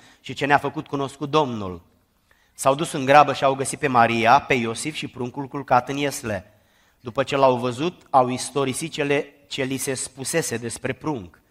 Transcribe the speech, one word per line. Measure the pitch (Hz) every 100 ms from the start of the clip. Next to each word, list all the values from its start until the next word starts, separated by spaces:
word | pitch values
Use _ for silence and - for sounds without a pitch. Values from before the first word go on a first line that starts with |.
| - _
și | -
ce | 127 139
ne-a | 143
făcut | 143 156 -
cunoscut | 143 139 - 147
Domnul.” | 156 135 113 95 87 - _ _ _ _ _ _
S-au | - 135
dus | 139 170
în | 156
grabă | 131 147 139
și | 123
au | 139
găsit | 135 127 135
pe | 143
Maria, | 127 117 117 113 139
pe | -
Iosif | 131 113 113 151
și | 151 143
pruncul | 123 123 143 135
culcat | 143 131 123 123
în | 143
iesle. | 143 135 117 98 - _ _ _ _ _
După | 127 139
ce | 127 139
l-au | 135 123
văzut, | 123 120 170 - _
au | 135 123
istorisit | 127 - 147 131 131 160
cele | - 143 143 143 _ -
ce | -
li | 131 131
se | 139
spusese | 127 - - 127 165 - 113
despre | 120 - 127
prunc. | - 151 131 87 _ _